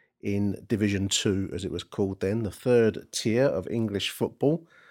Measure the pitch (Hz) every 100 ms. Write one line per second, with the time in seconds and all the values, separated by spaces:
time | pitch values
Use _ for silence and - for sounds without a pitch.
0 | _ _ 107 101 101 - - 104 104 98
1 | 101 - 110 98 95 85 92 - - -
2 | 98 95 95 110 107 - 127 120 110 -
3 | - - 113 113 139 78 90 113 110 98
4 | - - - - 135 165 165 _ -